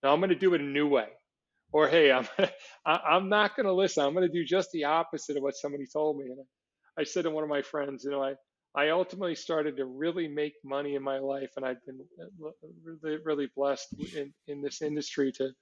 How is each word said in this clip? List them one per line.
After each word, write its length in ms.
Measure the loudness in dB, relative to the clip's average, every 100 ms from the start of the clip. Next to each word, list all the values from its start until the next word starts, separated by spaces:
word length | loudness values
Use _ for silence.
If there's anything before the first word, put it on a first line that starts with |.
"No, 120 | 4
I'm 80 | 4
gonna 140 | 4 4
do 180 | 4
it 80 | 4
a 20 |
new 240 | 2 2 4
way." 200 | 4 2 -10 _ _ _ _ _
Or, 160 | 2 6
"Hey, 240 | 8 8
I'm, 160 | 6 2
<laughs> 520 | 0 0 0 -20 -8 0
I, 140 | 0 4
I'm 180 | 2 4
not 260 | 2 2 2
gonna 180 | 0
listen. 320 | 4 2 4 2
I'm 80 |
gonna 160 | 2 2
do 160 | 0 0
just 260 | 0 0
the 140 | -2 2
opposite 520 | 2 0 -6 -4 -2
of 60 |
what 120 | -2 -4
somebody 300 | -6 -8 -6
told 260 | -2 -2 -2
me." 80 | -8
And 140 | -14 -18 _ _ _ _ -6
I 60 |
said 200 | -4 0
to 80 | -2
one 120 | -2
of 60 | -2
my 140 | -2
friends, 400 | -4 -4 -6 -6 -6
you 60 |
know, 120 | -2
I, 120 | -2 -4 _ _ _ -2
I 140 | 2
ultimately 460 | 2 0 -4 -6 -6
started 420 | -2 -2 -2 -4
to 80 | -6
really 420 | -4 -4 -2 -4
make 260 | -4 -6 -6
money 320 | -6 -4 -2 -4
in 80 |
my 140 | -4 -4
life, 340 | -4 -4 -6 -6
and 80 | -6
I've 180 | -6 -10
been, 140 | -18 -20 -20
uh, 280 | -20 -14 -16 -16 -20 -20
really, 340 | -18 -10 -6 -6 -2
really 240 | -2 -2 -2
blessed 320 | 0 0 -6 -10 -10 -8
in, 160 | -10 _ -12
in 140 | -8
this 200 | -8 -6
industry 500 | -4 -4 -6 0 0
to 180 | 0 -6 -6